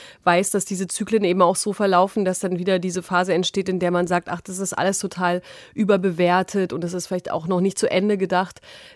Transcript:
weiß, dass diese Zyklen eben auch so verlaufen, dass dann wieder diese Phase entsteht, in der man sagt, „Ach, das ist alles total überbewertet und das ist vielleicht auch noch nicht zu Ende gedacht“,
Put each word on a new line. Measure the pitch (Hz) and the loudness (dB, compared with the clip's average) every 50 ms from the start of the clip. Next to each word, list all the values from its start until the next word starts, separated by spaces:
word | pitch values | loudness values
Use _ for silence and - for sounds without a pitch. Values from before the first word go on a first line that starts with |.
| - - - - - | -20 -20 -18 -4 0
weiß, | 180 175 175 196 - | 2 2 4 2 0
dass | - 202 - | 0 -2 -2
diese | - 202 180 190 170 | -4 -4 -6 -6 -6
Zyklen | - - 214 - 220 220 202 | -6 -6 -4 0 0 2 2
eben | 175 180 190 | 2 4 4
auch | 180 170 185 | 4 4 4
so | - - 208 190 | 2 -2 -4 -2
verlaufen, | - 208 196 185 175 190 196 - 220 196 | 0 0 2 4 4 4 2 2 0 0
dass | 185 185 - | 0 -2 -2
dann | - 185 180 175 | -2 -4 -4 -2
wieder | 180 190 190 185 | 0 0 0 0
diese | 175 185 170 185 175 | 0 -2 -4 -6 -4
Phase | - 185 175 180 190 170 | -2 0 0 0 2 0
entsteht, | 170 180 - - 196 180 190 | 0 0 -2 -2 -2 -2 -2
in | 185 180 | -2 -2
der | 180 175 180 | 0 0 0
man | 175 180 175 | 0 0 0
sagt, | 180 175 175 - | 0 -2 -2 -4
„Ach, | 170 170 | -8 -10
das | - - 185 185 | -10 -10 -10 -8
ist | 196 180 - | -6 -6 -4
alles | - 151 190 196 - | -2 0 0 0 -2
total | - 180 - 180 185 175 175 180 - - - - - - - | -4 -6 -4 -2 -2 0 0 -2 -4 -8 -18 -20 -20 -10 -4
überbewertet | - 214 185 202 190 180 196 170 160 180 175 175 185 185 - - 202 185 180 - | -2 2 2 2 2 2 0 0 2 2 4 4 2 2 0 -2 -2 -2 -2 -2
und | 165 170 | -4 -6
das | 170 180 | -4 -4
ist | 180 175 | -6 -6
vielleicht | - 185 180 - - | -4 -6 -6 -4 -4
auch | - 160 160 | -6 -4 -2
noch | 170 190 180 | 0 0 2
nicht | 185 196 185 - | 2 0 0 0
zu | - - | 0 0
Ende | - 185 196 208 208 190 | 2 2 2 2 0 0
gedacht“, | 190 175 180 180 190 180 - - - - - - - - - | 0 0 2 0 0 0 -4 -14 -20 -20 -20 -20 -20 -20 -20